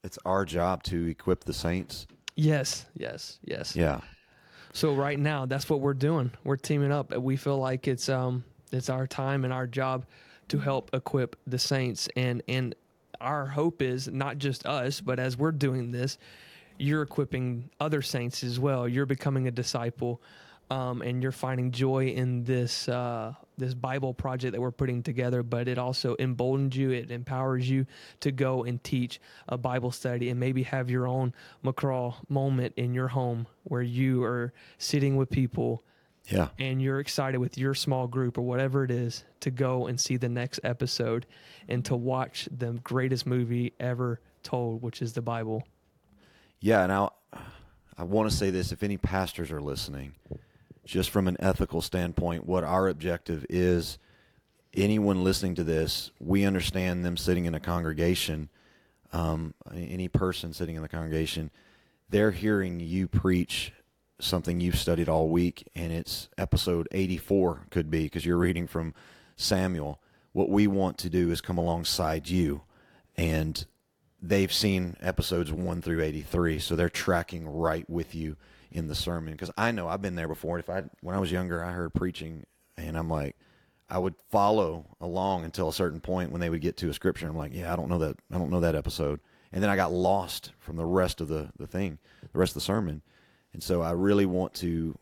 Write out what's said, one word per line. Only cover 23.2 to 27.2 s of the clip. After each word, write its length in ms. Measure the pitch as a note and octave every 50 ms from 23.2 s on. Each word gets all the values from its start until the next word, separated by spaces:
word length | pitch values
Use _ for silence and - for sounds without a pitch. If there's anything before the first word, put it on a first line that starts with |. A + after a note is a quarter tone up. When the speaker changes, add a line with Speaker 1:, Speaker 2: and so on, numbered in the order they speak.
| A2 A2 C#3 - - _ _
Speaker 2:
this 160 | - C3 B2+
Bible 400 | B2+ B2 A#2+ C3 C3 C#3 C3+ C3
project 400 | B2 - - C3+ C3 B2+ B2 B2+
that 80 | G2 A2+
we're 120 | B2 B2+
putting 300 | A#2+ - C#3 B2+ B2 A#2+
together, 400 | A#2+ - A#2 B2 B2 B2 B2 B2
but 260 | A#2+ A#2+ A#2+ A#2 A#2+ B2+
it 100 | B2+ B2
also 380 | B2 B2+ C3 - - B2 A#2+ -
emboldens 580 | C3 C3 B2 A#2 B2 B2+ C3 C#3 C#3 C3+ B2+
you, 140 | C3 C3+ C3
it 200 | B2+ A#2+ A#2 A#2
empowers 600 | A#2+ A#2+